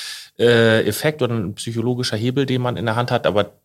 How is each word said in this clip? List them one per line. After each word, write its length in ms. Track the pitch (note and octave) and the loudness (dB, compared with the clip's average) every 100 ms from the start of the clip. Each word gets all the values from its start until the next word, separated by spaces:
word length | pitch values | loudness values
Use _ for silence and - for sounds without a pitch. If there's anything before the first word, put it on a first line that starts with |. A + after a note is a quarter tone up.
| - - - - | -12 -14 -14 2
äh, 480 | A2+ A#2 A#2 A2+ - | 4 6 6 4 2
Effekt 340 | G#2 D3+ D#3 | 0 -2 -2
oder 140 | B2 A#2 | -2 -2
ein 180 | A2+ G#2 | -6 -8
psychologischer 600 | - A#2 A#2 B2 B2 A2 | -8 -4 -2 -2 -4 -2
Hebel, 300 | A#2+ B2+ C3+ | -2 -2 -2
den 160 | B2+ | -2
man 160 | B2 - | -2 -2
in 80 | A2+ | -2
der 100 | A2 | 0
Hand 160 | A#2+ | 0
hat, 160 | B2 - | -2 0
aber 240 | F#2+ G2+ - | -2 -2 -6